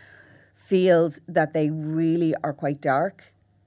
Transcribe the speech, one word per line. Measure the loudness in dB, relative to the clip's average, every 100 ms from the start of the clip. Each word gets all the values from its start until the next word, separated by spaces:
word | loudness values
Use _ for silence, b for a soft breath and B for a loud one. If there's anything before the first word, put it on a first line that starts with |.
| b b b b b
feels | _ -2 2 4 4 2 -4 -6
that | -2 0
they | 0 -2
really | -2 -4 -2 0 0 0 -2
are | -6
quite | -6 -6 -4
dark, | -2 0 -2 -6 -20 _ _ _